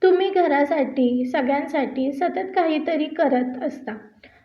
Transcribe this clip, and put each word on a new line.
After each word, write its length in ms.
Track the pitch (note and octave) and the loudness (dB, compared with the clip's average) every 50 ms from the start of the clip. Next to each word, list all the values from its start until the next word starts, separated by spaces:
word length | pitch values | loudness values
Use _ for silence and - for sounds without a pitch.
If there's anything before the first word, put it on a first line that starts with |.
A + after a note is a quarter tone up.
| F#4+ | 4
तुम्ही 260 | F#4 F#4 F4+ F#4+ G4 | 4 4 4 2 2
घरासाठी, 960 | G4 F#4 E4+ D4+ C#4+ C#4+ D4 D4 E4 D4+ C4 - - C4+ B3 A#3+ B3 B3 B3 | 2 2 2 4 4 2 2 2 2 0 0 0 0 2 2 2 2 0 -2
सगळ्यांसाठी 880 | B3 - D4+ B3+ C4+ C#4 C#4+ D#4+ D#4+ E4 D4 B3+ - - - C4 C#4 | -2 -2 0 0 0 0 0 -2 -2 -2 -2 -2 -2 -2 -4 -4 -4
सतत 400 | C#4 C#4 F4+ D#4+ - F#4 G4 F#4+ - | -2 -2 -2 -2 -2 -4 -6 -2 0
काहीतरी 500 | F#4+ E4 D#4+ D#4 D4+ D#4 F4 E4 D4 D4+ | 0 2 2 0 -2 -2 -2 -2 -2 -2
करत 580 | D#4 - F4+ D#4+ C4+ C4 B3 B3+ B3+ B3+ B3+ - | -2 -2 0 0 2 2 0 0 -2 -6 -6 -6
असता, 340 | - - - - - A3 - - - _ _ - - _ _ | -8 -8 -8 -12 -12 -12 -12 -14 -20 _ _ -20 -20 _ _